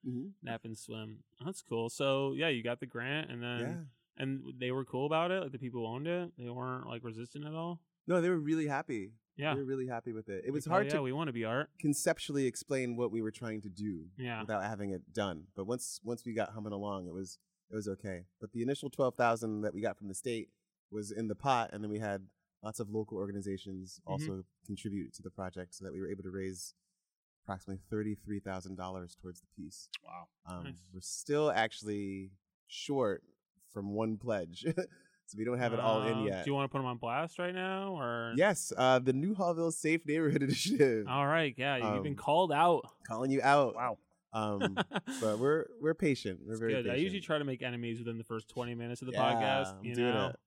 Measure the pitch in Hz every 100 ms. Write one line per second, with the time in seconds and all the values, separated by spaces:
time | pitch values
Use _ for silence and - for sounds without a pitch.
0 | - 123 170 196 139 117 113 110 - 110
1 | 110 107 - _ 135 196 - 117 113 -
2 | 139 135 139 135 160 127 113 120 123 120
3 | 123 147 156 120 120 120 117 175 151 _
4 | _ - 135 135 127 127 127 131 131 127
5 | 143 160 175 190 156 - 135 120 113 120
6 | 156 175 175 170 120 123 127 127 - 120
7 | 120 110 123 147 151 160 165 170 _ _
8 | - 180 170 175 147 160 151 139 151 120
9 | 98 113 _ - 147 139 135 135 127 117
10 | 123 110 107 98 120 143 147 180 202 151
11 | 131 135 165 117 110 123 151 _ 151 143
12 | - 170 - 143 135 - - 139 127 117
13 | 120 110 110 107 120 107 101 90 104 87
14 | 80 95 127 117 107 107 101 107 101 92
15 | - 92 101 80 87 - 98 127 - -
16 | 104 120 120 110 104 110 107 101 104 98
17 | 90 85 95 - _ _ _ 107 101 95
18 | 104 90 90 _ 107 117 113 143 143 -
19 | 131 - 120 117 113 107 104 87 107 90
20 | 101 95 131 113 95 _ _ _ _ 107
21 | 104 107 113 104 139 127 117 101 107 104
22 | 107 98 98 _ _ _ 104 107 104 107
23 | 107 104 101 101 98 95 101 95 92 -
24 | - 95 151 95 92 _ - 101 110 101
25 | 78 - 95 - 92 90 90 - 95 80
26 | 95 95 95 95 95 92 - - _ _
27 | _ _ _ _ - 95 - 95 - 107
28 | 107 104 - 101 98 95 92 92 92 92
29 | 87 - 92 87 _ - 78 - - -
30 | 85 87 87 _ 85 90 85 85 92 92
31 | - - - 147 151 107 113 - 107 104
32 | 101 98 95 98 _ _ _ - - 139
33 | 113 92 _ _ _ _ - - 101 104
34 | 113 107 120 104 85 87 - 165 185 -
35 | _ _ - 101 113 123 120 113 107 110
36 | 110 110 107 95 139 139 139 139 131 120
37 | 117 127 165 - 180 185 185 190 196 180
38 | 123 117 117 123 190 190 - - 127 131
39 | 127 131 170 208 175 165 165 160 156 165
40 | 147 151 156 139 139 113 180 233 139 113
41 | 101 131 139 160 151 120 131 135 110 104
42 | 98 143 - 156 185 143 175 160 - -
43 | - 113 135 135 127 143 131 110 123 110
44 | _ _ _ 110 107 101 92 95 - 165
45 | - - 110 107 131 156 - 233 156 160
46 | 170 131 104 92 92 110 113 107 113 123
47 | 185 190 165 156 143 127 127 120 120 117
48 | 117 113 113 113 110 - 120 117 117 120
49 | 127 127 131 117 113 135 95 95 110 120
50 | 120 123 131 -